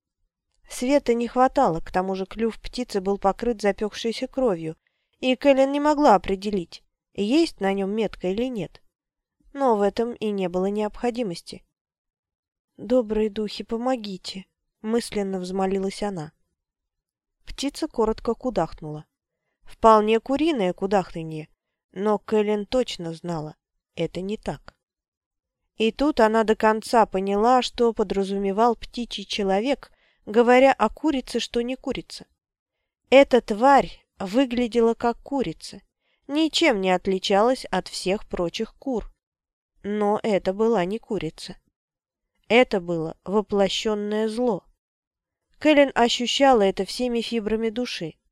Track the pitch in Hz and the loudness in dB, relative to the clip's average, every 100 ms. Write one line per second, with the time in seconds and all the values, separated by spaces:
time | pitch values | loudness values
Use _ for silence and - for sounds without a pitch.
0 | _ _ _ _ _ _ - - 247 285 | _ _ _ _ _ _ -18 -6 2 2
1 | - 233 240 254 262 - 233 165 - 185 | 2 0 0 2 2 4 2 0 -4 -4
2 | 190 190 190 214 226 - - - 247 202 | -2 -4 -6 -4 -6 -6 -10 -8 -6 -4
3 | 185 202 196 185 233 208 202 196 214 - | -2 -2 -2 -2 -4 -2 -2 -2 -4 -6
4 | 226 214 262 - 254 170 160 - _ _ | -6 -6 -6 -2 0 0 -6 -10 _ _
5 | _ _ 262 254 285 262 269 285 294 294 | _ _ -2 2 4 4 4 2 2 4
6 | 294 185 - 196 202 196 170 - _ _ | 6 6 2 -4 -4 -4 -6 -14 _ _
7 | _ - 208 302 330 - 196 196 190 214 | _ -4 0 2 2 0 -2 -2 -2 -2
8 | 202 - 180 202 254 233 156 - _ _ | -4 -4 -6 -4 -4 -6 -10 -12 _ _
9 | _ _ _ _ _ 277 262 208 202 214 | _ _ _ _ _ -2 2 2 2 0
10 | 233 - 214 202 185 180 190 208 208 - | -4 -4 -4 -2 -2 -2 -2 -2 -4 -4
11 | 240 226 220 170 - - _ _ _ _ | -4 -2 -4 -8 -14 -20 _ _ _ _
12 | _ _ _ _ _ _ _ - 202 254 | _ _ _ _ _ _ _ -14 0 0
13 | 214 214 214 202 208 - 208 226 247 254 | 2 0 -2 -2 -8 -8 -8 -6 -2 -4
14 | 208 185 - 190 - _ _ _ 214 233 | -6 -12 -12 -14 -16 _ _ _ -4 -2
15 | - 208 196 190 180 190 190 196 190 - | -2 -6 -4 -6 -6 -2 -2 -2 -4 -4
16 | 208 185 151 _ _ _ _ _ _ _ | -6 -6 -12 _ _ _ _ _ _ _
17 | _ _ _ _ - - 277 - 311 - | _ _ _ _ -18 -8 -8 -6 -6 -2
18 | 220 220 - 226 254 196 160 - 156 151 | -2 -2 -6 -6 -4 -4 -4 -6 -14 -14
19 | - _ _ _ _ _ - - 226 214 | -16 _ _ _ _ _ -20 2 6 6
20 | 214 226 - 226 320 269 180 175 190 202 | 4 0 0 -2 0 0 -2 -2 -2 0
21 | 175 170 160 156 156 _ _ _ _ 185 | -2 -8 -10 -12 -14 _ _ _ _ -6
22 | 208 208 - 214 208 214 202 254 240 - | -2 -2 0 0 0 -2 -2 -2 -2 -6
23 | 165 165 175 165 151 - _ _ _ - | -10 -10 -8 -6 -8 -14 _ _ _ -8
24 | 165 170 190 214 - 143 - - _ _ | -6 -6 -8 -8 -8 -10 -12 -20 _ _
25 | _ _ _ _ _ _ _ - 220 - | _ _ _ _ _ _ _ -2 -2 0
26 | 285 285 220 226 214 220 220 220 - 240 | 0 4 4 4 2 2 2 0 2 2
27 | 208 190 196 202 226 254 240 - 233 220 | 2 0 -2 2 4 2 0 0 0 0
28 | 202 196 196 196 196 190 240 220 - - | -2 -2 -2 -2 -2 2 2 0 -6 -10
29 | 233 - 196 - 190 190 254 254 - _ | -10 -10 -8 -4 0 0 0 -4 -6 _
30 | _ _ - 214 240 247 269 - 214 - | _ _ -2 4 6 8 6 4 0 -2
31 | 311 269 - 233 - 240 240 262 - 220 | -2 -2 -4 -6 -4 -4 -4 -6 -6 -8
32 | - - - _ _ _ _ _ _ _ | -10 -16 -20 _ _ _ _ _ _ _
33 | - 262 277 240 - 208 269 277 180 - | 4 6 8 4 2 2 6 6 4 -6
34 | _ - 190 226 262 233 240 233 226 226 | _ -10 -2 0 0 0 0 2 2 2
35 | 240 - - 277 180 - - 196 _ _ | -2 -4 -4 -4 -4 -8 -14 -20 _ _
36 | _ _ - 285 320 - 330 208 190 180 | _ _ -6 -2 0 2 2 2 2 0
37 | 196 190 - 196 233 262 - 185 - - | 0 -2 0 2 2 0 -4 -6 -6 -6
38 | 180 208 - 185 170 - 226 - 277 226 | -4 -4 -4 -6 -4 -6 -10 -10 -8 -6
39 | - _ _ _ _ _ _ _ 202 208 | -8 _ _ _ _ _ _ _ -6 -2
40 | 202 208 226 190 185 196 226 220 175 226 | 0 0 0 0 0 0 2 2 0 -4
41 | - 196 156 - - - _ _ _ _ | -6 -6 -6 -10 -16 -18 _ _ _ _
42 | _ _ _ _ - 226 254 202 175 170 | _ _ _ _ 2 4 4 0 -2 -4
43 | 160 - - 214 202 202 190 - 220 208 | -6 -10 -4 -2 0 0 0 0 -4 -4
44 | 208 214 220 220 247 185 - _ _ _ | -4 -2 -2 -2 -2 -2 -6 _ _ _
45 | _ _ _ _ _ - 302 285 277 - | _ _ _ _ _ 0 4 6 4 4
46 | 233 - 240 - 277 240 196 190 190 - | 2 0 -4 4 6 6 4 2 -4 -4
47 | 247 233 220 233 202 220 226 214 247 - | -4 -2 -4 -4 -4 -2 -4 -4 -6 -8
48 | 156 - _ | -10 -12 _